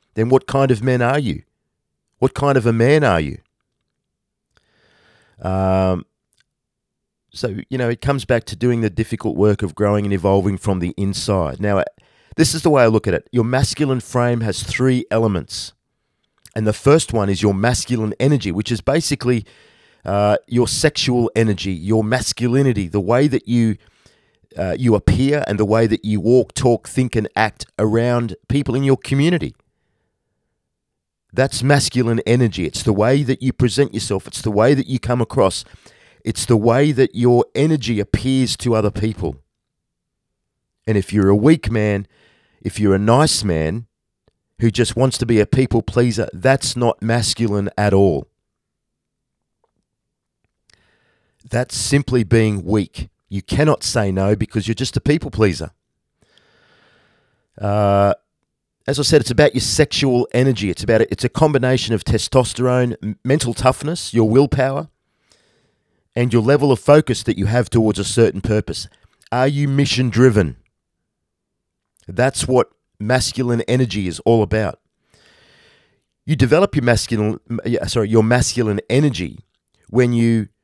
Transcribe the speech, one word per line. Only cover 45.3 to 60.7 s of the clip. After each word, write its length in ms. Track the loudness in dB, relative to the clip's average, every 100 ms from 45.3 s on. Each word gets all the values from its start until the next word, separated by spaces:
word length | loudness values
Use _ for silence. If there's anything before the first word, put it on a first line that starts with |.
| 2
a 60 | 4
people 360 | 2 2 -2
pleaser, 460 | 0 0 0 0 -6
that's 440 | -2 0 0 -2 -2
not 260 | -2 0
masculine 680 | -2 -2 -2 -2 -2 -2 -2 -2
at 160 | 2
all. 360 | 4 4 0 -6 _ _ _ _ _ _ _ _ _ _ _ _ _ _ _ _ _ _ _ _ _ _ _ _ _ _ _ _ _ _ _ -6
That's 260 | -6 -4 -6
simply 480 | -2 -2 0 -2
being 400 | 2 2 2 -2
weak. 440 | -2 -2 -2 -8 -14 _ _
You 140 | -10
cannot 400 | -4 0 2 0
say 300 | -2 -2 -2
no 240 | 0 0 0
because 320 | -2 -4 -4
you're 60 |
just 220 | -6 -4 -4
a 40 |
people 300 | -2 -2 -4
pleaser. 420 | 0 0 0 -10 -14 _ _ _ _ _ _ _ _ _ _ _ _ _ _ _ _ _ -8
Uh, 540 | -2 0 2 4 4 0 _ _ _ _ _ _ -4
as 120 | -2
I 40 |
said, 180 | 4 2
it's 100 | 4
about 240 | 2 2
your 60 | 2
sexual 680 | -2 0 0 0 0 0 0
energy. 380 | 0 0 0 -4